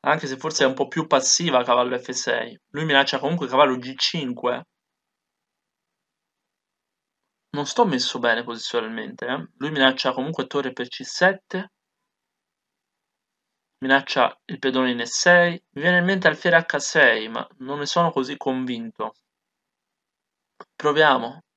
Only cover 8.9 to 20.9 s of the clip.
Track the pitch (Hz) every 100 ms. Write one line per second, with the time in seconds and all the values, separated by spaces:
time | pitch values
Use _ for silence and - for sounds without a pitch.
8.9 | 113 107 - 120 139 165 _ 143 151 131
9.9 | 131 131 127 139 160 131 143 131 131 123
10.9 | - 131 - 180 185 _ 190 190 _ _
11.9 | _ _ _ _ _ _ _ _ _ _
12.9 | _ _ _ _ _ _ _ _ _ 131
13.9 | 135 135 139 120 - - 160 135 131 127
14.9 | 120 117 - 180 175 175 175 _ 139 165
15.9 | 180 175 190 175 156 175 170 165 143 -
16.9 | 160 131 113 110 113 - _ 131 147 143
17.9 | 175 170 139 131 143 143 131 127 117 113
18.9 | - 110 _ _ _ _ _ _ _ _
19.9 | _ _ _ _ _ _ _ - - 151